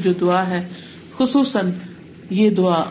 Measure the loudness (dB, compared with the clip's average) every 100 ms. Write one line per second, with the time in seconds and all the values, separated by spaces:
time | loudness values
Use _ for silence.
0 | 0 0 2 0 0 -4 -6 -14 -18 -20
1 | -12 -2 2 2 2 0 -2 -4 -12 -18
2 | -20 -20 -6 2 2 4 2 2 0